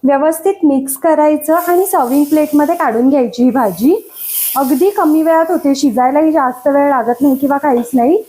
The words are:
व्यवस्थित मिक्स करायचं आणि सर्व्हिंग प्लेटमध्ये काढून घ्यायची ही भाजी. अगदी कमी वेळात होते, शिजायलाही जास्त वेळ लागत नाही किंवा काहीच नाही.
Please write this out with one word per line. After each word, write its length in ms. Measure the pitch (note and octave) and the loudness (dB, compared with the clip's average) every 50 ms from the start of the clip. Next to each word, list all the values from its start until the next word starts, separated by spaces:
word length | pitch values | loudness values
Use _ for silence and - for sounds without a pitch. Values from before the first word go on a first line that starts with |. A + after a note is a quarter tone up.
| - | 0
व्यवस्थित 500 | C4 C#4+ C4+ C#4+ D#4 D#4+ D#4+ - G4 G4 G4 - | 0 0 2 0 0 -2 -2 -2 -4 -2 0 0
मिक्स 320 | D4 C#4 C4+ C4 C4+ - | 0 2 0 -2 -4 -10
करायचं 580 | - - E4 D#4+ D4+ D4+ D4+ D4+ D4 D4+ - D#4 | -4 0 0 0 2 2 2 0 0 -2 -2 -2
आणि 320 | F4 F4 E4+ F4 F4 F#4+ | -2 0 0 0 0 0
सर्व्हिंग 380 | F#4+ - F4 C4+ A#3+ B3+ C#4+ D4 | 0 0 -2 0 0 2 0 0
प्लेटमध्ये 500 | C#4+ D#4 D4+ D4+ D4 D4 D4 D4 D4 E4+ | 2 2 0 0 2 2 0 2 0 0
काढून 340 | E4+ D#4+ C4+ A3 A3+ B3 C4+ | -2 -2 -2 0 0 2 2
घ्यायची 360 | C#4 C#4+ B3 A3+ - - A#3+ | 2 2 0 -2 -2 0 0
ही 60 | B3+ | 0
भाजी. 600 | G#3+ C4+ A#3+ G#3 F3+ E3 G#3+ C4+ F4+ A#4 - - - - - - - - - - - | 2 0 -2 -2 -2 0 0 0 0 0 -2 -10 -20 -16 -12 -10 -8 -6 -6 -4 -4
अगदी 340 | C4+ C#4 B3+ D4+ B3+ E4+ G4 | -2 -2 0 0 2 0 0
कमी 320 | G4+ G#4 F#4 D#4 D4+ D#4 D#4+ | 0 0 0 2 2 2 2
वेळात 220 | E4 D#4+ D#4+ E4 E4 | 2 2 2 2 0
होते, 260 | F4+ D#4+ - C#4+ C#4 | -2 -2 0 0 -2
शिजायलाही 580 | C4+ D4 C#4 G#3+ A#3+ B3 B3+ C4+ D4 D#4+ D#4+ D#4 | 0 0 0 0 2 0 2 2 2 0 2 2
जास्त 360 | D#4+ C4+ B3+ B3 - - D4 | 0 0 -2 -4 -2 -2 0
वेळ 220 | C#4 C#4+ C#4+ C#4+ | 0 2 2 2
लागत 260 | C#4 C4 A3+ A3 A#3+ A#3+ | 0 0 0 -2 -2 0
नाही 140 | C4+ C#4+ C4 | 0 0 0
किंवा 220 | C4+ C#4 C4+ C#4+ | 0 0 -2 -2
काहीच 340 | C#4 C#4+ D4+ B3+ A#3+ A#3+ A#3+ - | 0 0 0 0 0 -2 -2 -2
नाही. 280 | B3+ A#3 B3+ E4+ A4 G#4+ | 0 2 2 2 0 -2